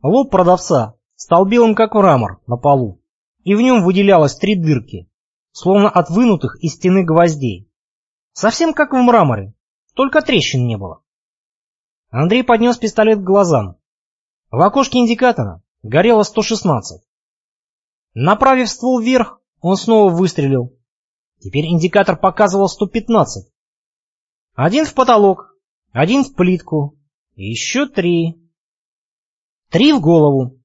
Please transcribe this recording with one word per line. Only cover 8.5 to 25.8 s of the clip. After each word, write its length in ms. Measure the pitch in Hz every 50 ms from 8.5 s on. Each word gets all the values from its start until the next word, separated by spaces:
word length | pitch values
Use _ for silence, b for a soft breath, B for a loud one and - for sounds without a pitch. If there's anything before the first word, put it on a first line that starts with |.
| - - 339 330
как 200 | 302 - 302 -
в 40 | -
мраморе, 580 | 254 247 247 240 226 175 139 117 104 98 101 - _ _ _ _ _ _ _ _
только 280 | - 262 269 - 311
трещин 440 | 302 - 269 196 - - - 131 123
не 100 | 120 113
было. 260 | 101 98 90 - _ _ _ _ _ _ _ _ _ _ _ _ _ _ _ _ _ _ _ _ _ _ _
Андрей 340 | - 117 147 175 214 254 247
поднес 340 | - 240 220 226 240 240 240
пистолет 400 | - 214 - - 214 220 220 208
к 60 | 190
глазам. 520 | 180 190 202 196 175 156 123 104 95 90 _ _ _ _ _ _ _ _ _ _ _ _ _ _ _
В 100 | - 120
окошке 380 | 165 208 - 277 262 - - 247
индикатора 640 | 240 226 233 233 254 247 233 - 117 101 85 87 _ _ _ _
горело 400 | - 107 113 151 185 233 233 214
сто 200 | 202 - - -
шестнадцать. 600 | 208 - 226 208 - 185 147 113 98 - 78 - _ _ _ _ _ _ _ _ _ _ _ _ _ _ _ _ _ _ _ _ _ _ _
Направив 540 | 113 127 170 208 214 269 269 262 254 247 220
ствол 320 | - - - 254 254 247
вверх, 400 | 220 233 262 254 233 - - _ _ _ _ _
он 160 | - 170 190
снова 340 | 190 - 220 226 220 208 190
выстрелил. 680 | 170 170 190 175 - - 143 139 135 131 123 127 _ _ _ _ _ _ _ _ _ _ _ _ _ _
Теперь 260 | _ 98 95 135 156
индикатор 500 | 160 175 165 160 180 - 202 196 196 185
показывал 520 | - - 190 185 - 208 196 185 196 196 180
сто 180 | - - 214
пятнадцать. 680 | 185 _ 226 220 - 226 214 151 - - 101 - _ _ _ _ _ _ _ _ _ _ _ _ _ _ _ _ _ _ _ _ _ _
Один 300 | - 131 160 208 294 311
в 100 | 294 -
потолок, 640 | - 262 254 240 214 208 196 185 - - _ _ _ _ _ _ _